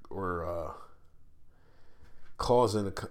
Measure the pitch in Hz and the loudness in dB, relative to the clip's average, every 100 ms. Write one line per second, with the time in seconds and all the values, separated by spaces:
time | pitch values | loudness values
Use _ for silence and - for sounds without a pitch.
0 | - 95 92 87 82 85 78 - - - | -8 -2 0 0 0 -2 -4 -6 -12 -16
1 | - - - - - - - - - - | -18 -18 -18 -16 -18 -18 -20 -16 -14 -12
2 | - - - - - 123 120 107 101 95 | -12 -8 -6 -2 6 8 8 4 0 -2
3 | 104 | -4